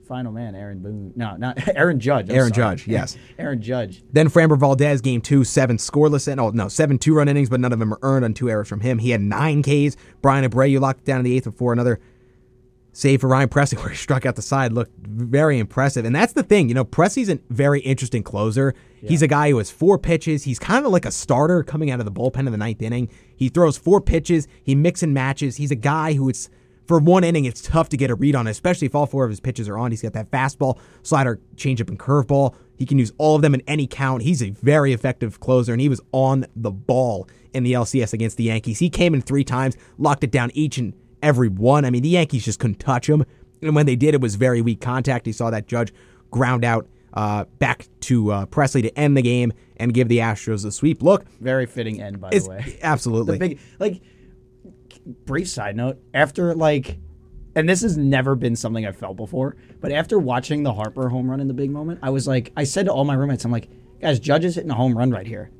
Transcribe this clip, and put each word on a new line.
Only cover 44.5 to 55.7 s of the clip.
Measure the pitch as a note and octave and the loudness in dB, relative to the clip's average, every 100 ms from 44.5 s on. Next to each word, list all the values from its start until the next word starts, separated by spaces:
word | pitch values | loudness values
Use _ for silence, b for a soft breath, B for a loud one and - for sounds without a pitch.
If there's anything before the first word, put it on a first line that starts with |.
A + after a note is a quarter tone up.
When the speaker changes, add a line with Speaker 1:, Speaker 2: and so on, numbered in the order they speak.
| A#2+ | 2
Speaker 2:
weak | A#2 A2 | 0 -2
contact. | B2+ B2+ B2+ B2 - | -4 -4 -2 -2 -4
He | |
saw | G#2+ A#2 | -4 -4
that | A2 G2+ | -4 -4
Judge | A#2 A2+ b b b b | -4 -4 b b b b
ground | A#2+ B2 B2+ | -2 0 2
out, | A#2+ A2+ - b b | 0 -2 -4 b b
uh, | - G#2+ G#2 - - | -6 -2 -2 -6 -4
back | C3 B2 - _ | -2 -2 -10 _
to, | - B2 G#2 | -2 0 2
uh, | G2+ G2 | -2 -4
Pressly | - C3+ C#3 | 0 0 0
to | A2 - | -2 0
end | D3 C#3 | 2 4
the | |
game | A#2+ B2 A#2+ A2+ b b | 2 2 0 -4 b b
and | A#2+ | -2
give | A#2+ A#2+ | 0 2
the | A#2 | 2
Astros | A2+ G#2+ - A2 | 2 -4 -4 -6
a | G#2 | -6
sweep. | - D3 D#3+ | -2 -2 2
Look, | E3 G3 - _ | 2 2 0 _
Speaker 1:
Very | A#2+ C3 B2 | -4 -2 -2
fitting | - A2 G#2 | -6 -8 -8
end, | G2+ G2+ | -10 -12
by | F#2+ | -2
Speaker 2:
it's | G3+ | -2
Speaker 1:
the | F#2+ | -2
way. | F#2+ C#3 - | -10 -12 -8
Speaker 2:
absolutely. | E3 D3+ B2 A2+ A2+ G2 | -4 -2 -2 -2 -2 -2
Speaker 1:
The | F3+ | -4
big, | C#3 B B | -6 B B
like, | G3+ F3+ b b b b _ _ - - _ - - B2 | -6 -6 b b b b _ _ -20 -20 _ -20 -20 -20
brief | - C3+ F3+ | -6 -6 -6
side | - G2+ | -8 -8